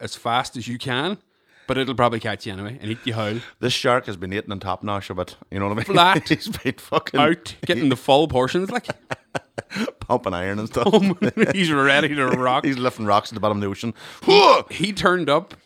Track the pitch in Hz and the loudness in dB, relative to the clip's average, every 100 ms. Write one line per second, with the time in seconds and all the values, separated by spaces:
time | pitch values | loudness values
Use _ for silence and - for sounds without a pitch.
0 | 110 - - 120 135 127 113 120 139 127 | -12 -8 -2 0 -2 -6 -10 -8 -6 -4
1 | 160 202 _ _ _ _ - 131 120 120 | -4 -6 _ _ _ _ -4 -2 -2 2
2 | 120 113 110 101 - 95 101 131 107 113 | 2 2 -4 -8 -8 -10 -10 -10 -8 -8
3 | - 113 107 113 - - 123 123 135 123 | -6 -4 -4 -6 -10 -6 -2 0 2 0
4 | 120 95 92 101 110 98 98 92 104 101 | 0 -8 -6 -6 -6 -8 -6 -6 -6 -6
5 | - 92 90 - - 98 101 107 - 190 | -6 -6 -8 -10 -10 -6 -4 -4 0 4
6 | 175 196 - 156 - - 131 - - 156 | 4 4 0 -2 -4 -8 -6 -8 -4 -4
7 | - 135 151 170 - - - 147 139 123 | 0 2 2 0 -6 -8 -4 0 0 0
8 | - 139 160 127 127 180 190 240 - - | 4 4 4 2 0 0 -4 -6 -8 -12
9 | - - _ - - - - 196 226 - | -10 -12 _ -12 -10 -14 -10 -8 -8 -8
10 | - 123 - 87 92 101 110 - 202 202 | -4 -2 -2 -4 -4 -6 -4 -2 4 4
11 | 196 175 208 - 220 185 170 143 139 139 | 4 0 -2 0 0 2 0 2 4 4
12 | 151 147 131 123 127 131 156 131 127 - | 2 0 0 0 2 0 0 0 -2 -2
13 | 107 101 - 110 107 104 101 98 117 - | 2 2 2 -2 -2 0 -4 -6 -8 -10
14 | - - - 392 349 208 - - 185 190 | -16 -4 4 8 8 6 2 -6 -6 0
15 | 180 180 143 147 185 - | 0 2 2 0 -2 -12